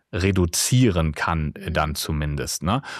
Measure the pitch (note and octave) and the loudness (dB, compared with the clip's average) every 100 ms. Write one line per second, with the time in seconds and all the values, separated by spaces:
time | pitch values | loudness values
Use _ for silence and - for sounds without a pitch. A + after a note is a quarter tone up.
0 | _ F2+ F#2+ F#2+ F2 - - B2 B2+ F2 | _ 0 2 4 2 0 2 4 4 4
1 | D#2+ D2 - E2 D2+ - - D#2 D#2 D#2 | 0 0 -2 0 -2 -4 -4 0 0 -2
2 | - D#2 D2 C#2+ C#2+ - E2 B2 - - | -4 -2 -2 -4 -6 -4 -2 -2 -4 -12